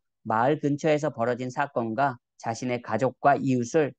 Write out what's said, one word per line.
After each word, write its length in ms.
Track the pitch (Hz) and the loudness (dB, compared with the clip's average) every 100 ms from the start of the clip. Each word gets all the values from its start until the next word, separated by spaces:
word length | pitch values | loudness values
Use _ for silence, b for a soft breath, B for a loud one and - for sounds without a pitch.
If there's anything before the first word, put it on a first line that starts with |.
| _ _ | _ _
마을 360 | 110 110 127 151 | -2 0 2 0
근처에서 480 | 147 143 160 151 147 | -2 0 0 0 -2
벌어진 400 | - 117 123 127 | -2 -2 -2 -4
사건과 680 | 135 139 127 113 110 139 120 _ _ | -4 -2 -2 -2 -2 -2 -2 _ _
자신의 460 | 120 113 127 120 | -8 -6 -4 -4
가족과 520 | - 110 127 - 143 131 | -2 0 0 4 4 4
이웃을 580 | 135 127 120 160 135 | 2 0 2 2 0